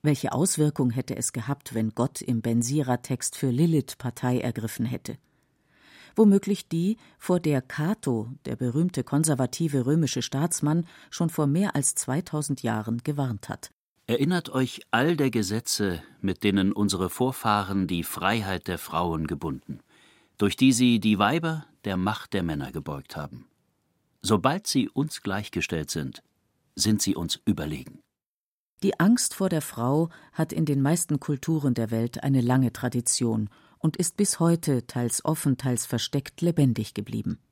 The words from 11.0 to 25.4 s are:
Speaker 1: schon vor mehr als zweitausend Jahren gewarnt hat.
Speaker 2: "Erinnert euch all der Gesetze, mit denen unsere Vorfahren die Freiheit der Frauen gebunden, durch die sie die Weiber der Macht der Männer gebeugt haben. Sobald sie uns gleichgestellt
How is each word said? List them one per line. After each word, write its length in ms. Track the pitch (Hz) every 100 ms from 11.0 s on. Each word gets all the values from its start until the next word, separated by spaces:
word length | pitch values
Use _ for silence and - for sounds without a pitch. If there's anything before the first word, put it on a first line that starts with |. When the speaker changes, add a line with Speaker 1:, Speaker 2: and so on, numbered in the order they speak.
| -
Speaker 1:
schon 220 | - 165
vor 160 | - 147
mehr 280 | 151 202 143
als 200 | 135 -
zweitausend 680 | - 135 185 151 147 135
Jahren 400 | 117 110 110 117
gewarnt 460 | - 147 131 104 -
hat. 220 | - - _ _ _ -
Speaker 2:
"Erinnert 440 | 120 139 156 -
euch 320 | 131 131 - -
all 260 | 113 147 165
der 140 | 135
Gesetze, 720 | 117 95 107 - - 101 85 - -
mit 220 | 95 92
denen 280 | 104 98 95
unsere 380 | 101 104 92 92
Vorfahren 800 | - 127 127 113 104 95 98 90
die 160 | 87
Freiheit 640 | 82 - 90 113 98 92 -
der 100 | 85
Frauen 500 | - 82 87 80 78
gebunden, 520 | 73 82 67 - - _ _ _ _ _ _
durch 180 | 101 -
die 180 | 131
sie 260 | 117 123 117
die 200 | 107 101
Weiber 460 | 104 160 165 160 - _ 101
der 120 | 92
Macht 360 | 95 110 -
der 100 | 98
Männer 280 | 87 73 65
gebeugt 440 | 78 73 71 - -
haben. 320 | 71 62 - _ _ _ _ _ _ _
Sobald 460 | - 107 131 170 -
sie 220 | 139 117
uns 320 | - 151 -
gleichgestellt 680 | - 95